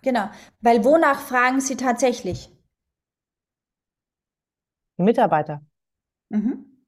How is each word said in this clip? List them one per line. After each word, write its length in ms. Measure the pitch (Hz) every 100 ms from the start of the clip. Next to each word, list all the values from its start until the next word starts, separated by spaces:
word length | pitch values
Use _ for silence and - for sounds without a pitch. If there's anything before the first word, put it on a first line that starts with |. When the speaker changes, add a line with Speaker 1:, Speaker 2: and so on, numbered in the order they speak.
Speaker 1:
Genau, 280 | 269 247 - - - _
weil 220 | 233 233
wonach 360 | 226 330 311 277
fragen 420 | - 247 247 262
sie 140 | 269 254
tatsächlich? 720 | 254 220 254 240 185 - - _ _ _ _ _ _ _ _ _ _ _ _ _ _ _ _ _ _ _ _ _ _ _ _ -
Speaker 2:
Die 60 |
Mitarbeiter. 580 | 180 233 208 160 151 147 _ _ _ _ _ _ _
Speaker 1:
Mhm. 360 | 214 208 - - _